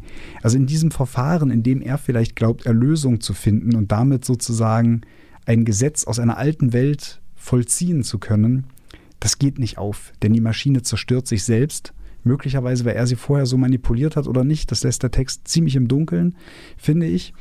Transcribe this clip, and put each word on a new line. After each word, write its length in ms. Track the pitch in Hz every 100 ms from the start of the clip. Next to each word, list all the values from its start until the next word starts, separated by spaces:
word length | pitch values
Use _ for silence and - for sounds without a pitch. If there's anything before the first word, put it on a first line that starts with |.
| - - - -
Also 140 | 113 127
in 120 | 131
diesem 240 | 156 160
Verfahren, 600 | - 131 - 131 175 143
in 120 | 117
dem 180 | 113 131
er 160 | 120 139
vielleicht 400 | - 120 113 -
glaubt, 280 | 113 120 -
Erlösung 540 | 113 131 160 135 113
zu 140 | -
finden 420 | 98 113 104 117 117
und 160 | 101
damit 320 | 107 135 131
sozusagen 800 | - 123 - 113 113 113 117 113 - - - - -
ein 200 | 113 113
Gesetz 400 | 101 135 - -
aus 120 | 110
einer 180 | 117 110
alten 340 | 135 156 131
Welt 500 | 120 139 147 - - - -
vollziehen 680 | - 123 120 - 175 160
zu 160 | - 101
können, 440 | - 107 110 131 131 - - - - -
das 180 | 107 -
geht 220 | 135 -
nicht 180 | 117 -
auf, 360 | 101 101 - -
denn 80 | 110
die 80 | 113
Maschine 420 | 113 110 143 131
zerstört 460 | - 110 - 127 123
sich 160 | 107
selbst. 500 | - 113 147 - - - - - 123
Möglicherweise, 580 | 139 143 135 123 127
weil 120 | 120 107
er 120 | 123
sie 80 | 127
vorher 300 | - 143 131
so 120 | 127
manipuliert 600 | 127 127 - 120 151 151
hat 100 | 127
oder 160 | 123
nicht, 280 | 131 156 -
das 120 | 117
lässt 200 | 127 123
der 80 | 123
Text 360 | 127 131 - -
ziemlich 300 | 165 160 131
im 100 | 120
Dunkeln, 480 | 135 156 175 175 175 - - - -
finde 280 | - 160 165
ich. 280 | 180 - -